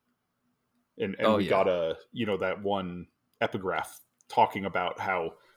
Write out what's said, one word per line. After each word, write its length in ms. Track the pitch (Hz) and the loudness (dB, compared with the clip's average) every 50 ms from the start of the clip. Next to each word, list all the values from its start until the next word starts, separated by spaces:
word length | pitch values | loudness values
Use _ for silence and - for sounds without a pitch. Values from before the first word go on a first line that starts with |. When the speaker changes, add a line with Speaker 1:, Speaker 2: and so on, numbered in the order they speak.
| _ _ _ _ _ _ _ _ _ _ _ _ _ _ _ _ _ _ _ | _ _ _ _ _ _ _ _ _ _ _ _ _ _ _ _ _ _ _
Speaker 1:
And, 180 | - 113 98 95 - | -4 -4 -4 -2 2
and 80 | 110 | 2
Speaker 2:
Oh, 100 | 110 107 | 4 4
Speaker 1:
we 60 | 101 95 | 4 4
Speaker 2:
yeah. 60 | 87 | 4
Speaker 1:
got 180 | 98 95 95 | 4 4 4
a, 300 | 95 90 87 82 80 80 - - _ | 4 4 2 2 -2 -2 -4 -10 _
you 140 | - 127 113 | -6 -4 -2
know, 120 | 104 98 | 0 0
that 260 | 87 95 92 92 - 98 | 0 0 -2 -2 -2 -2
one 440 | 98 101 98 92 90 87 90 87 - _ _ _ _ _ - | -2 -2 -2 -2 -4 -8 -10 -12 -16 _ _ _ _ _ -4
epigraph 580 | 113 110 - 104 92 92 85 78 - - - - _ _ _ _ _ | -2 -2 -2 -2 -2 -2 -2 -2 -4 -6 -10 -20 _ _ _ _ _
talking 380 | - - 123 110 - - 104 95 | -2 2 2 2 4 2 -2 -4
about 340 | 95 85 92 90 90 - - | -4 -2 -2 -2 -2 -4 -4
how 340 | - 101 92 90 82 82 - - _ _ _ | -4 -2 -2 -2 -2 -4 -6 -10 _ _ _